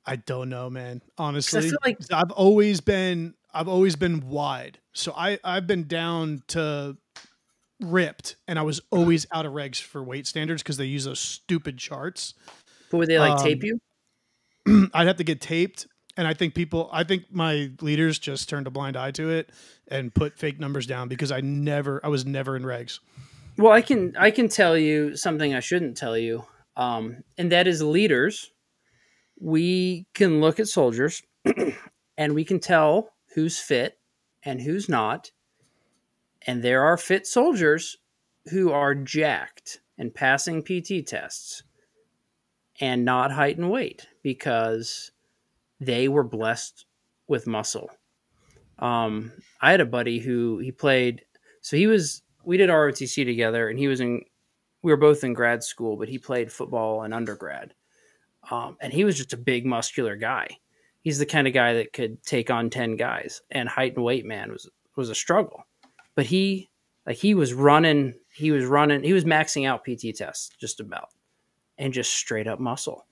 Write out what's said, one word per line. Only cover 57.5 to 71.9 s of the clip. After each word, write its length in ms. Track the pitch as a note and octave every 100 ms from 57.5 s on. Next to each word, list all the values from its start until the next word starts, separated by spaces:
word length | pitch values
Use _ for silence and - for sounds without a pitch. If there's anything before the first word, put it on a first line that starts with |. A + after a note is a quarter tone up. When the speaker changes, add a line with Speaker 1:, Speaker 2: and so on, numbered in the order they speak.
| C#2 - _ _ _ _ _ _ _ -
Speaker 2:
Um, 260 | A#2 A#2 F3
and 140 | C#3
he 100 | C#3+ G#3
was 120 | C#3+
just 160 | C3
a 40 | A#2+
big, 280 | B2 B2 B2+
muscular 500 | A#2 - - A#2 G2+
guy. 320 | A2+ B2+ - - _ _ _ _
He's 160 | E3 C#3+
the 80 | D3
kind 220 | D#3 C3+
of 60 |
guy 200 | C3 A#2+ A#2
that 180 | G#2+
could 280 | - A#2 A#2
take 280 | - B2+ A#2
on 180 | A#2+ A#2
ten 260 | C3 A#2 A2
guys, 460 | B2 - - - _
and 180 | C3+ A#2+
height 280 | - C3 B2
and 100 | A#2+
weight, 200 | B2+ G#2
man, 260 | G#2+ G#2
was, 180 | - - _ _ -
was 140 | A#2+
a 60 | -
struggle. 480 | - F3+ - - - _ _ _ _ -
But 120 | B2
he, 420 | F#3 G3 F#3+ F#3 _ _ _ -
like, 100 | -
he 160 | G3+
was 200 | G3 C3+
running, 600 | B2 C#3+ D3+ E3 D3 C3+ A#2+ _
he 180 | - D#3
was 140 | C#3+ B2+
running, 380 | C#3+ D3+ C#3+
he 100 | C#3+
was 120 | F#3 E3
maxing 420 | D#3 D#3 D3 C3+
out 160 | B2
P 120 | - A#2
T 180 | A#2
tests 360 | G#2 E2 - - _
just 200 | G#2 -
about, 300 | G#2 F#2+ - _ _ _ _ _ _ -
and 160 | C3+